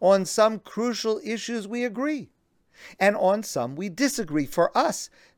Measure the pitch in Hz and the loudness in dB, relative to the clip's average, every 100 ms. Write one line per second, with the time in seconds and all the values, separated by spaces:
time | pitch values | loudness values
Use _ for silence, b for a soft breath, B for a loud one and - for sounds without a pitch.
0 | 180 196 185 - 220 220 - - 240 214 | 4 4 4 2 2 2 -8 -4 -2 -2
1 | 226 214 208 226 - 233 202 240 247 208 | -2 -4 -4 -6 -6 -8 -6 -4 -4 -4
2 | 285 294 165 _ _ _ _ B B - | -4 -4 -10 _ _ _ _ B B 0
3 | 196 190 185 208 208 139 120 139 196 170 | 2 4 2 0 -2 -4 -4 -4 -6 -2
4 | 269 - - 151 131 - 170 226 311 - | 0 0 -2 -2 0 2 2 2 0 -2
5 | - b b | -10 b b